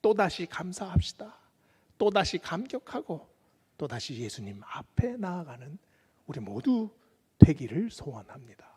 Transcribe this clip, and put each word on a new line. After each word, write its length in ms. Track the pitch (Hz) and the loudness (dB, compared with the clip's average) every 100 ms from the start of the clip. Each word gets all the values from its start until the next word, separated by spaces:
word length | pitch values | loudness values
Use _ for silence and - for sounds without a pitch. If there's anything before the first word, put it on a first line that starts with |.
또다시 460 | 220 214 190 - 170 | 4 4 2 0 -8
감사합시다. 920 | - 180 180 190 175 - - 214 - _ _ _ _ _ _ | -8 -10 -8 0 0 0 -6 -18 -18 _ _ _ _ _ _
또다시 400 | 208 202 190 175 | 2 4 2 -2
감격하고 920 | - 170 262 254 - 247 320 160 - _ _ _ _ _ | -4 -6 -6 -8 -8 -10 -8 -10 -10 _ _ _ _ _
또다시 380 | 143 120 - | -8 -6 -8
예수님 460 | 120 117 - 101 101 | -8 -8 -8 -10 -12
앞에 520 | - - - - 254 240 | -12 -12 -8 0 0 0
나아가는 640 | 196 180 160 120 131 165 _ _ _ _ - | -6 -6 -10 -14 -16 -16 _ _ _ _ -12
우리 140 | - | -10
모두 500 | 101 104 - 247 220 _ _ _ _ _ | -8 -4 2 2 0 _ _ _ _ _
되기를 520 | - 143 120 127 226 | 10 10 -2 -4 -4
소원합니다. 760 | - - 113 101 139 123 - - | -6 -12 -12 -16 -20 -20 -20 -20